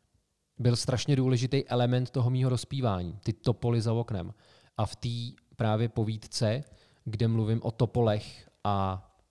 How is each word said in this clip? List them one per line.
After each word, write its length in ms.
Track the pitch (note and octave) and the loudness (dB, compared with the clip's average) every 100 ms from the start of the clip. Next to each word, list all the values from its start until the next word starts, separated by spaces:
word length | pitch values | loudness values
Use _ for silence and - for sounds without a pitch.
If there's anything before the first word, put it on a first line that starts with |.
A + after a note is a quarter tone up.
| _ _ _ _ _ - | _ _ _ _ _ -2
byl 180 | A#2+ A#2+ | 2 2
strašně 400 | - A#2 - C3+ | 0 -2 2 2
důležitý 520 | C3 B2 B2+ C#3 - | 4 2 2 0 0
element 420 | A#2+ B2 B2 B2+ | 0 2 2 0
toho 200 | C#3 A#2 | 0 0
mýho 200 | B2+ C3 | 2 2
rozpívání. 680 | B2 - C#3 B2 F#2+ F2 G2+ | 0 -2 -2 0 0 -4 -6
Ty 100 | - | -6
topoly 480 | - - A2 A#2+ A#2 | -2 0 0 0 0
za 120 | A2+ | 0
oknem. 420 | A2+ A#2 G2 F2 - _ - _ - | 0 -2 -6 -8 -12 _ -20 _ -4
A 100 | G#2+ | -4
v 100 | - | -4
té 460 | A#2+ A#2+ B2 - _ - | -6 -6 -8 -14 _ -2
právě 320 | A2 G#2+ A#2 | 0 2 0
povídce, 760 | A#2 G#2+ A2 - - A2 A#2+ - - _ _ | 0 -2 -4 -8 -2 0 0 -6 -18 _ _
kde 240 | - G#2+ A2+ | -8 0 2
mluvím 320 | A2+ G#2+ A2+ | 2 2 0
o 80 | - | -2
topolech 800 | - A#2 B2 A2+ G#2+ - - - _ | 0 0 2 2 2 -4 -16 -20 _
a 420 | G#2 G2 F#2+ F#2+ - _ _ | -2 0 0 -4 -10 _ _